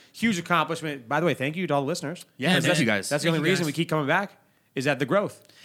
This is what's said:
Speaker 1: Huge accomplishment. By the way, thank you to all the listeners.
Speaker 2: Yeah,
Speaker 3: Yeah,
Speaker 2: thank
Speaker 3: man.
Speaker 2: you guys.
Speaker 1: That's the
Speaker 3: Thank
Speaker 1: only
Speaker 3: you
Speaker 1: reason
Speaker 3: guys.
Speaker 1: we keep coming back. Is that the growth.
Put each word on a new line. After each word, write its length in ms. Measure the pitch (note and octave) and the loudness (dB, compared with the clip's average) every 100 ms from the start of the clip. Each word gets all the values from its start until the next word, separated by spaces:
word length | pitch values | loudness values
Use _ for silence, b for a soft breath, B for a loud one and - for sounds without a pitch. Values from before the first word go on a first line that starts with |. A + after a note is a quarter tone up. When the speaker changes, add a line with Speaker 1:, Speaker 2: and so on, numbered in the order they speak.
| b | b
Speaker 1:
Huge 280 | - A3+ F3 | -4 -2 -2
accomplishment. 680 | E3 E3+ D#3 D#3+ D#3+ C#3 A2+ | 0 2 2 -2 -6 -8 -2
By 120 | D3 | 0
the 60 | E3+ | 2
way, 80 | |
thank 200 | C3 C3+ | 0 -2
you 140 | D#3+ F3 | -4 -2
to 60 | |
all 80 | C#3+ | 0
the 40 | C#3 | 0
listeners. 400 | F3+ D3 F3 - - | -4 -6 -10 -14 -4
Speaker 2:
Yeah, 120 | C#3 | 2
Speaker 3:
Yeah, 60 | |
Speaker 2:
thank 180 | F#3 E3 | 2 4
Speaker 3:
man. 80 | E3 | 2
Speaker 2:
you 40 | A#2 | 2
guys. 220 | G#2 F#2+ | 2 0
Speaker 1:
That's 140 | D3 | 0
the 60 | D#3+ | 0
Speaker 3:
Thank 80 | D#3+ | 2
Speaker 1:
only 120 | D#3 | 2
Speaker 3:
you 40 | |
Speaker 1:
reason 100 | F#3 | 0
Speaker 3:
guys. 40 | D#3+ | 0
Speaker 1:
we 40 | |
keep 140 | D3+ E3 | -2 -2
coming 200 | D#3 C#3 | 0 2
back. 240 | F3 G3+ - _ _ _ | 0 -2 -10 _ _ _
Is 120 | - C3+ | -4 -2
that 120 | C3 | 0
the 60 | |
growth. 340 | C3+ G3 F#3+ - - B | 2 2 0 -6 -20 B